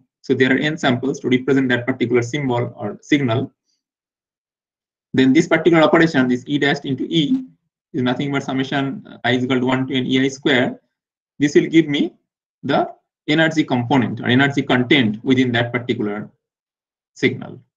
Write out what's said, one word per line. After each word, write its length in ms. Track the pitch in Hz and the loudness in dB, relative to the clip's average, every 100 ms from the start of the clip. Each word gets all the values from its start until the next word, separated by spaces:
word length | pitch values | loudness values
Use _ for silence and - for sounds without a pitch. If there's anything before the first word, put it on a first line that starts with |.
| _ _ | _ _
So 140 | - | -2
there 180 | 127 131 | 2 2
are 60 | 131 | 2
n 200 | 151 160 | -2 -2
samples 400 | 143 120 131 143 | -2 0 -2 -4
to 80 | 131 | 0
represent 400 | 127 139 135 131 | 0 2 0 0
that 160 | 123 127 | -2 -2
particular 360 | 127 117 123 | -4 0 0
symbol 500 | 120 151 135 123 123 - | -2 -4 -2 -2 -4 -8
or 220 | 104 - | -10 -8
signal. 500 | - 147 127 113 - _ _ _ _ _ _ _ _ _ _ _ _ _ _ _ _ | -2 0 0 -2 -4 _ _ _ _ _ _ _ _ _ _ _ _ _ _ _ _
Then 180 | 127 131 | 2 4
this 160 | 143 175 | 4 2
particular 340 | 160 170 165 | 0 2 4
operation, 460 | 151 165 165 147 127 | 4 4 2 2 0
this 160 | 123 120 | -2 -4
E 120 | 143 | -2
dashed 260 | 143 143 | -2 -2
into 200 | 151 127 - | -4 -6 -4
E, 340 | 165 143 - - _ _ _ _ | -2 0 -2 -6 _ _ _ _
is 100 | 151 | -6
nothing 280 | 127 143 143 | -4 -4 -4
but 140 | 139 | -4
summation, 600 | 139 131 135 143 139 - - | -4 -4 -2 -2 -4 -6 -14
uh, 80 | - | -8
I 80 | 120 | -2
is 120 | 127 | -2
equal 140 | 127 127 | 0 0
to 80 | 127 | 0
one 220 | 131 131 | -2 -2
to 60 | |
n 120 | 135 123 | -4 0
E 180 | 131 | 0
I 40 | 135 | 0
square. 520 | 131 156 127 127 - _ _ _ _ _ - | -2 0 0 0 -6 _ _ _ _ _ -2
This 180 | 147 175 | 2 4
will 100 | 151 | 4
give 220 | 156 151 | 2 2
me 260 | 143 359 - _ _ _ _ | 0 -2 -6 _ _ _ _
the 260 | 131 143 - - _ _ - | -2 -2 -2 -6 _ _ -2
energy 340 | 165 160 151 | 2 2 2
component 580 | 151 123 120 139 107 113 | 0 0 2 2 0 -2
or 60 | 117 | 0
energy 360 | 127 139 139 | 2 2 0
content 640 | 135 127 120 151 110 104 | 0 0 2 2 2 -2
within 280 | - 127 127 | 0 2 2
that 180 | 117 120 | 0 -2
particular 560 | 123 117 113 104 104 - _ _ _ _ _ _ _ _ | -4 -4 -4 -4 -6 -10 _ _ _ _ _ _ _ _
signal. 460 | - - 120 - - _ | -4 -2 -2 -12 -18 _